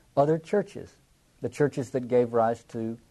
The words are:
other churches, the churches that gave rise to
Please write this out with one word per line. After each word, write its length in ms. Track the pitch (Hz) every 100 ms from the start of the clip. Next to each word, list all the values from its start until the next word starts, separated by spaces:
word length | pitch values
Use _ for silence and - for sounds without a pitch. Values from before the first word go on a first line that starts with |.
| _ -
other 200 | 147 160
churches, 580 | - 202 196 - 92 _ _ _ _ -
the 80 | 123
churches 420 | - 147 143 120
that 160 | 131 123
gave 260 | 123 120
rise 300 | 117 113 117 -
to 320 | 117 113 117 _